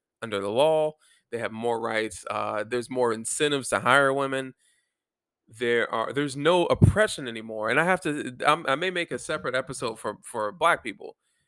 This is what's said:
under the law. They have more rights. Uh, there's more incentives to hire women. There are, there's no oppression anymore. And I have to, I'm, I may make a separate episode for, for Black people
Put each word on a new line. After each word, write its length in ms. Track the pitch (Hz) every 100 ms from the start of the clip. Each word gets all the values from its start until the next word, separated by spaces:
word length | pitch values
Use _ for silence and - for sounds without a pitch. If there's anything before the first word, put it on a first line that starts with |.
| _ -
under 180 | 117 101
the 80 | 101
law. 460 | 113 151 156 156 156 _ _ -
They 80 | 113
have 140 | 104
more 260 | 110 117 113
rights. 460 | 117 110 110 - -
Uh, 340 | 107 104 107 110
there's 240 | 123 117
more 220 | 127 120
incentives 560 | 110 113 - 151 139 123
to 120 | 101
hire 320 | 123 139 139
women. 420 | 135 135 135 131 - _ _ _ _ _ _ _ _ _
There 460 | 110 120 120 110
are, 200 | 113 113
there's 220 | 123 147 135
no 280 | 147 180 170
oppression 600 | 131 - 202 214 - 127
anymore. 400 | 113 110 110 110
And 100 | 131
I 60 |
have 160 | 170 180
to, 340 | 156 147 131 127 -
I'm, 200 | 165 151
I 80 |
may 160 | 135 185
make 200 | 180 165
a 80 | 127
separate 360 | - 156 139
episode 440 | 127 135 131 123 110
for, 180 | 110 101
for 280 | - 117 104
Black 320 | 92 165 160
people 340 | 113 - - - _ _